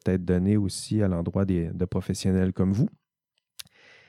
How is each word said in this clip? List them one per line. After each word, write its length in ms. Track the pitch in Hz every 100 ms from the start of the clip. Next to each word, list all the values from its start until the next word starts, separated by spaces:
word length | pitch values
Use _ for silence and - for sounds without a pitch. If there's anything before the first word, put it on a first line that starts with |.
| -
être 180 | 92 90
données 320 | 90 95 104
aussi 460 | 98 - - 107
à 40 | 101
l'endroit 380 | 85 87 95 95
des, 220 | 90 82
de 180 | 87 90
professionnels 680 | 92 - 95 95 92 92
comme 220 | - 92
vous. 160 | 98 190 - _ _ _ _ _ - - _ - -